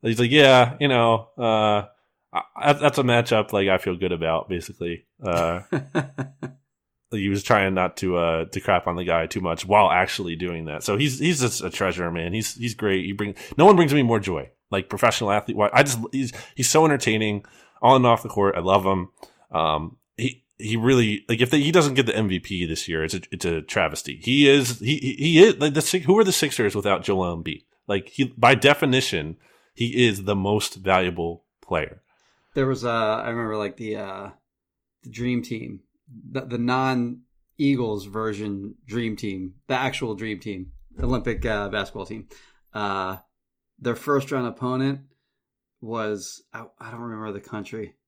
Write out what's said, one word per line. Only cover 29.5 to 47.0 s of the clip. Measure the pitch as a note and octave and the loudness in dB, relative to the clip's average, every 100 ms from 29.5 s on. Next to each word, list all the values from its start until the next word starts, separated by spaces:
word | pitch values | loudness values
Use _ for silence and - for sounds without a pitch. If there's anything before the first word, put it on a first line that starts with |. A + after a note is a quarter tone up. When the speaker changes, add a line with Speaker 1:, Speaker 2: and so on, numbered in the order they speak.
| _ _ | _ _
Speaker 1:
he | - A#2+ B2+ A#2+ | -6 -4 2 2
is | G2+ G2 | 2 -2
the | G2+ | 0
most | F#2+ G#2+ - - | 2 0 -2 -8
valuable | F#2+ F#2 F#2 F2 E2+ E2+ _ _ | 2 2 2 -4 -8 -8 _ _
player. | _ E2+ C2+ - _ _ _ _ _ C#3 | _ -6 -6 -12 _ _ _ _ _ -4
Speaker 2:
There | C3+ | -2
was, | B2+ | -2
uh, | A#2+ A#2 A2 A2 | -4 -2 -2 -2
I | A2+ | -4
remember, | A#2 A2+ G#2+ | -6 -6 -4
like, | G#2 - | -6 -8
the, | A2 G#2+ | -10 -8
uh, | G2 F#2+ G2 - _ _ _ _ _ _ | -10 -12 -14 -18 _ _ _ _ _ _
the | A#2+ | -20
dream | A2 B2 B2 | -6 -2 -2
team, | A#2+ A2+ A#2+ - _ _ _ A#2 - | -4 -10 -10 -16 _ _ _ -20 -12
the, | C3+ | -12
the | B2+ A#2+ | -8 -4
non-Eagles | A#2+ B2+ C3 B2+ A#2+ B2 _ _ _ _ C#3+ C3 A#2 G#2 G2 | -2 0 0 -2 -4 -8 _ _ _ _ 0 0 -2 -4 -8
version | G#2+ A2 G2+ G#2+ G2+ G2+ - - | -6 -6 -6 -6 -8 -10 -16 -10
dream | A2 A#2 G#2 | -6 -6 -6
team, | G#2+ F#2+ F#2 F#2 _ | -8 -8 -10 -14 _
the | C3 | -4
actual | C3 - B2 G#2 | -4 -4 -8 -8
dream | A2 G2+ | -8 -10
team, | A2 F#2+ F#2 - - - | -10 -12 -14 -18 -20 -6
Olympic, | - B2 A#2+ G#2+ A#2+ | -4 -2 -4 -4 -4
uh, | G#2+ G2+ | -4 -4
basketball | G#2 F#2+ - F#2+ | -6 -6 -10 -12
team. | A2 - - _ _ _ | -12 -16 -20 _ _ _
Uh, | G#2+ G#2 G2 F#2 F#2+ _ _ _ _ _ _ | -8 -6 -4 -6 -8 _ _ _ _ _ _
their | B2 A#2 | -6 -6
first | - C#3+ C3+ | -2 -2 0
round | C#3 A#2+ | -6 -6
opponent | - B2+ B2+ C3+ C#3 - _ _ _ _ _ _ _ | -6 -4 -2 -2 -4 -12 _ _ _ _ _ _ _
was, | A2 A2+ G#2+ G#2 F#2 - _ | -10 -6 -4 -6 -8 -16 _
I, | A2+ A2+ _ | -18 -18 _
I | A2+ | -18
don't | A#2 | -14